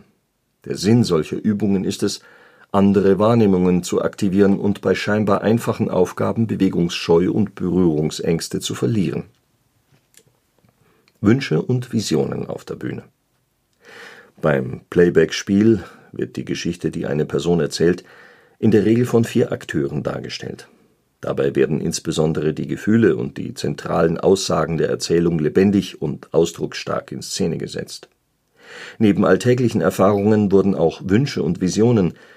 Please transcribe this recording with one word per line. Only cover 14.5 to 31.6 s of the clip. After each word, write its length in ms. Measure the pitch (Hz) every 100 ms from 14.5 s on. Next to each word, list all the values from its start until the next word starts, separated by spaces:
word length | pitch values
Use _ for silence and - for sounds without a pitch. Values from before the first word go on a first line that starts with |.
| 69 64 - -
Playback-Spiel 920 | 87 87 80 80 - - 98 110 101 - - _
wird 240 | - - -
die 80 | -
Geschichte, 460 | - 85 - 80
die 140 | 85 -
eine 180 | 73 73
Person 340 | 73 80 85
erzählt, 460 | 71 - 85 87 - - - _ _ -
in 140 | 110
der 140 | 107 104
Regel 200 | 117 123
von 200 | 117 113
vier 260 | 120 120
Akteuren 500 | - - 78 69 -
dargestellt. 640 | - 62 62 - - - - _ _ _ _ _
Dabei 360 | - 69 69 69
werden 260 | 69 76
insbesondere 720 | 82 - 82 80 78 76 78
die 120 | 73 69
Gefühle 520 | 69 101 117 98 58
und 200 | 67 -
die 160 | -
zentralen 640 | - 73 73 82 82 82 82
Aussagen 600 | 85 95 - 82 78 78
der 120 | 73
Erzählung 480 | 64 - 85 85 82
lebendig 640 | 73 90 101 98 - -
und 320 | 76 67 -
ausdrucksstark 800 | 80 82 - - - - - -
in 100 | 65
Szene 380 | - - 85 76
gesetzt. 480 | - - - - - _ _ _ _ _ - - - -
Neben 280 | 107 87 85
alltäglichen 560 | 95 120 127 120 101
Erfahrungen 720 | 82 - 95 101 104 107 101
wurden 220 | 98 98
auch 280 | - 82 -
Wünsche 400 | - 107 143 -
und 180 | 78 87